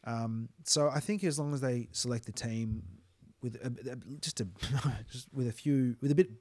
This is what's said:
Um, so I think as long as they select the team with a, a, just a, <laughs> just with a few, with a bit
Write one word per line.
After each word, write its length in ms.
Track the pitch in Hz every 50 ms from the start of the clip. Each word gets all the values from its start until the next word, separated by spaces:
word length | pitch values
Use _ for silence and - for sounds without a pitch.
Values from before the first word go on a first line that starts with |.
| -
Um, 440 | 117 117 117 117 113 113 113 113 117 _ - 160
so 240 | - - 151 147 147
I 80 | 131 147
think 240 | - - 214 196 202
as 140 | 170 143 147
long 160 | 147 147 147
as 60 | 135
they 280 | 131 131 123 120 117 -
select 340 | - - - 120 120 117 -
the 60 | -
team 500 | 101 - - 117 113 113 113 110 110 107 92 90 90 - _ _ _ _ - - - _
with 140 | - 123 113
a, 340 | 117 - 127 120 - 110 127
a, 40 | 123 123 - 110 139 147
just 200 | - 156 - -
a, 60 | 110 92 90 - - - 131 131
<laughs> 320 | - 143 113 104 110 -
just 220 | - 123 - -
with 160 | - 135 127 117
a 40 |
few, 440 | 110 - - 147 143 135 131 123 117 -
with 100 | 135 139
a 40 | 147
bit 160 | 151 185 - 113 -